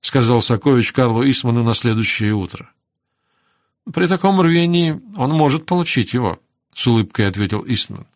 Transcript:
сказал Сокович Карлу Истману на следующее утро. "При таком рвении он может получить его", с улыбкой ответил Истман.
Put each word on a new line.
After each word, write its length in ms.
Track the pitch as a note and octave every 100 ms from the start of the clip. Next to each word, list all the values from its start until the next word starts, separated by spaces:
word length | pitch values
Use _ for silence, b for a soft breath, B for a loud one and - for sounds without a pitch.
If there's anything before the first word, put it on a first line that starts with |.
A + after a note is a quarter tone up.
сказал 400 | - C#3 A#2 A#2+
Сокович 520 | - A2+ - B2+ A2
Карлу 300 | - B2 A2+ C3+
Истману 320 | B2+ B2 A#2
на 120 | A#2
следующее 600 | A2 A#2+ A2 G#2+ - G#2+
утро. 380 | G#2+ F2+ - - _ _ _ _ _ _ _ _ _ _ _ -
"При 140 | E3+ F3
таком 320 | F#3 G3 F#3+
рвении 600 | E3+ E3+ E3+ F3 E3+ D3+ - G#3
он 140 | C3
может 340 | D#3 D3+ D3
получить 480 | D#3 F3+ E3 - A2+
его", 280 | B2 A2+ E2+ _ _ _
с 100 | - B2
улыбкой 400 | A2+ G#2+ - G#2
ответил 340 | F#2+ G2+ G#2
Истман. 440 | - A2+ - G2+ -